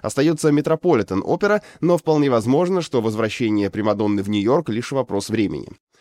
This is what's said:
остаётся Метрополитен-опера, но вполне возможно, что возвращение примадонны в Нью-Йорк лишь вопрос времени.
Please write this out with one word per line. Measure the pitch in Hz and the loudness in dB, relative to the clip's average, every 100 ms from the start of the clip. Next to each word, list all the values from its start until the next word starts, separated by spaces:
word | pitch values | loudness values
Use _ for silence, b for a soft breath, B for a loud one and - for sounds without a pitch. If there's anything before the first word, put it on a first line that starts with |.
остаётся | 107 - 156 160 156 | -6 0 0 2 2
Метрополитен-опера, | 147 147 160 180 127 - 92 - - 208 208 B B | 2 0 0 2 2 0 -2 -2 0 0 0 B B
но | 160 175 | 0 0
вполне | - 151 143 | 2 2 2
возможно, | 117 113 143 180 185 | 2 2 2 2 -2
что | 156 123 | -2 -2
возвращение | 110 107 110 - 113 104 101 | -2 -2 -2 -2 0 0 0
примадонны | 101 107 104 107 101 | 0 0 0 0 0
в | 98 | 0
Нью-Йорк | 104 101 160 151 | 0 2 0 0
лишь | 113 - | -6 -4
вопрос | 139 120 101 - | -4 -4 -4 -2
времени. | 110 98 73 - - _ b | 0 0 -4 -12 -18 _ b